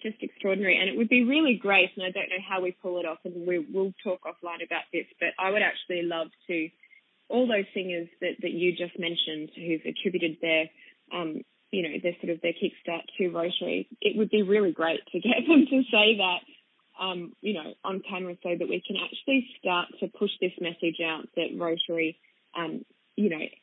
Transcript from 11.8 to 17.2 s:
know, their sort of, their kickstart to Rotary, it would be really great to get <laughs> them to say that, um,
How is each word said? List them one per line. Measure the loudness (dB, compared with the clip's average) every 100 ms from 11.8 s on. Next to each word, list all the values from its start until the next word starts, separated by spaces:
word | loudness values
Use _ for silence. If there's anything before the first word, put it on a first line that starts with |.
know, | -4 -4
their | -4 -4
sort | -6
of, | -2
their | -4
kickstart | -2 -4 -6 -8 -8 -8 -4
to | -2
Rotary, | 0 -2 -2 -2 -4 -6 -2
it | 0 2
would | 2
be | 2
really | 4 4 2
great | 2 0 -2 -4
to | -2
get | 2 4
<laughs> | 8
them | 8 8
to | 4 4
say | 6 6 4
that, | 0 -2 -6 -20 _ _ _ -8
um, | -6 -6